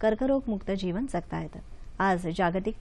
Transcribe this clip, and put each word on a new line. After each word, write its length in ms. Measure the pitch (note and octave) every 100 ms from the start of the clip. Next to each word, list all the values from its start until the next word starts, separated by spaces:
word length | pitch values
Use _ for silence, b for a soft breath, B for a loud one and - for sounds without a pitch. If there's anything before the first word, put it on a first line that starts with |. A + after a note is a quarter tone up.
कर्करोगमुक्त 680 | G#3+ G#3+ C4 C4+ B3 G3 -
जीवन 360 | F#3+ F#3 F3+ C4+
जगता 300 | F3 - E3
येतं. 160 | D#3+ F3+ - b b -
आज 280 | G3 F3+ F3 F3
जागतिक 380 | F3 F#3 A3+ -